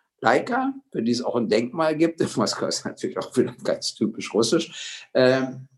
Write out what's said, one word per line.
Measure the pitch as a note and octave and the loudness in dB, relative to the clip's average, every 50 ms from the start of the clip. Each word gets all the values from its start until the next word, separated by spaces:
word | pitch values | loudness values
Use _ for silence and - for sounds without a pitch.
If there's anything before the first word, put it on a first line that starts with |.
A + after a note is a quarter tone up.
| _ _ _ _ | _ _ _ _
Laika, | - A2+ B2 - - - A#3+ B3 C4 C#4 C4+ - - _ | 2 4 4 4 2 0 -2 -2 -2 -2 -4 -6 -14 _
für | - - | -6 -2
die | A2+ A#2 | 0 0
es | A#2+ B2 A#2+ | 0 0 0
auch | A2 - | -2 -2
ein | A#2+ A2+ G2+ | 0 0 2
Denkmal | G#2 A2+ A#2+ B2 B2+ D#3+ D#3+ D#3+ D#3 | 2 2 0 0 -2 0 0 0 2
gibt. | D3+ E3 E3 E3 - | 2 2 0 2 0
<laughs> | |
In | - - - | -2 -2 0
Moskau | - G#2+ - - - - - | 0 0 0 0 -2 -4 -4
ist | - - - | -4 -4 -6
natürlich | - - - - - - F#2 | -8 -8 -6 -8 -6 -6 -6
auch | - - - C3 | -8 -2 0 2
wieder | A#2+ - - - - | 2 2 0 -4 -4
ganz | - - - - - - | -2 -2 -2 -4 -8 -4
typisch | - A2+ G2+ - - F#2+ - - | -2 -2 -2 -2 -4 -10 -2 2
russisch. | G2+ A#2 A2+ - E3 - - - - - - - - - - _ | 2 2 4 2 0 0 -2 -8 -12 -12 -12 -12 -14 -16 -2 _
Ähm, | C3 C3 B2+ C3 C3 B2+ C3 B2+ - - - _ | 4 6 6 6 4 0 -2 -6 -10 -14 -18 _